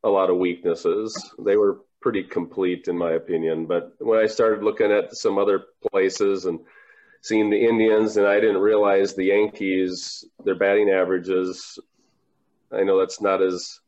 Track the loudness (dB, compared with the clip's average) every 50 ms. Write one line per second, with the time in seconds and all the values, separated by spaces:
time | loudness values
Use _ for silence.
0 | 0 2 2 2 2 2 2 2 0 -2 -2 -2 -2 -4 -4 -2 -2 -2 -2 0
1 | -4 -6 -8 -12 -14 -14 -16 -6 -2 0 2 2 2 2 0 -2 -10 _ _ _
2 | -4 -2 -2 -2 -6 -4 -6 -6 -6 -6 -4 -2 -2 -2 -2 -4 -6 -6 -4 -4
3 | -2 -2 -2 -4 -4 -4 -4 -2 -2 -2 -2 -4 -4 -2 -2 -4 -4 -6 -14 _
4 | -2 0 2 2 2 0 0 0 0 0 0 0 -2 -4 -2 0 0 2 2 0
5 | 0 -4 -10 -4 -2 -2 0 2 2 2 0 0 -2 -8 _ _ _ -4 0 0
6 | 0 0 0 0 0 0 0 -2 -4 -6 -6 -6 -10 -20 -20 -20 -20 _ -20 _
7 | _ _ _ _ -8 -2 0 0 2 2 2 2 2 2 2 4 4 4 4 4
8 | 2 2 2 2 2 4 4 2 2 2 2 2 2 2 4 4 4 4 4 2
9 | 2 0 -2 -2 0 2 2 2 2 0 -2 -6 -4 -2 0 0 -2 -2 -4 -8
10 | -10 -14 -14 -16 -18 -20 _ _ -4 -4 -2 0 2 2 4 4 4 2 2 2
11 | 2 0 -2 -4 -2 -2 -2 -2 -2 -4 -6 -10 -14 -18 -20 -20 _ _ _ _
12 | _ _ _ _ _ _ _ _ _ _ _ _ _ _ -2 -2 0 2 2 2
13 | 2 0 -4 -4 -2 0 2 2 2 0 0 -4 -8 -14 -18 _ _